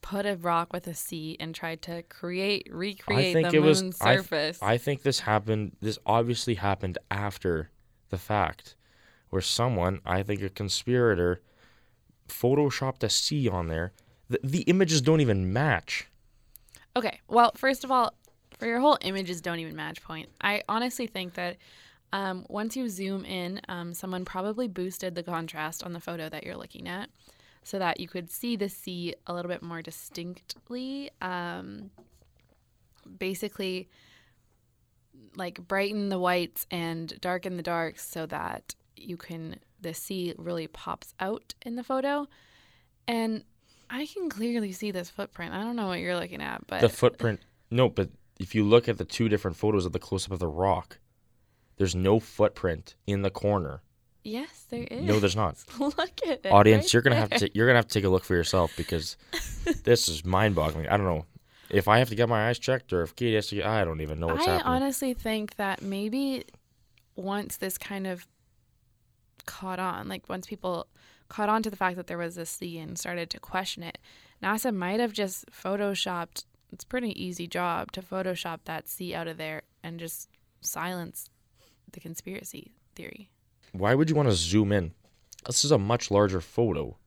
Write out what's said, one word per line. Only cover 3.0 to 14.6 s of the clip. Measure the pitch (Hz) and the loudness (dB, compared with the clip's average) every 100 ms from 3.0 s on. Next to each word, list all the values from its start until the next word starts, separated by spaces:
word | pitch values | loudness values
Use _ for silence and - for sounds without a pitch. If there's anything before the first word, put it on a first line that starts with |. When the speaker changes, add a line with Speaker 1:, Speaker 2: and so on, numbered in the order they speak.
| - 202 143 | 0 2 4
Speaker 2:
I | |
think | 170 170 | 4 6
Speaker 1:
the | 156 | 8
Speaker 2:
it | |
was, | 151 156 | 8 6
Speaker 1:
moon's | 190 180 | 4 0
Speaker 2:
I | 107 | 4
th-, | 185 | 4
Speaker 1:
surface? | 185 160 151 170 | 4 -2 -2 -2
Speaker 2:
I | 98 120 | 0 0
think | - 139 | 0 0
this | 139 127 | 0 0
happened, | - 107 104 110 104 - | 2 0 2 -2 -2 -4
this | 104 107 - | -6 -4 2
obviously | 110 120 117 - 107 | 2 4 0 -2 0
happened | 101 95 95 87 _ | 0 0 -2 -6 _
after | 98 101 - 92 82 76 _ _ _ _ | -4 -4 -2 0 0 -2 _ _ _ _
the | 90 | -8
fact, | - 104 85 - - - _ _ _ _ _ | -2 2 2 -2 -16 -20 _ _ _ _ _
where | 95 | -2
someone, | 90 - 120 110 87 95 - | 0 0 2 2 0 0 -2
I | 92 | -2
think | 101 101 | 0 -4
a | 98 | -4
conspirator, | - 101 - - 123 120 95 87 90 _ _ _ _ _ _ _ _ _ | -6 -4 -4 0 4 4 4 4 2 _ _ _ _ _ _ _ _ _
photoshopped | - 123 139 147 - 131 - | 0 2 4 2 0 -4 -2
a | 110 | 0
C | - - 151 123 | 0 0 0 0
on | 92 85 | 0 -2
there. | 80 90 - _ _ _ | -2 -4 -8 _ _ _
The, | - | -2
the | 135 156 | 0 -2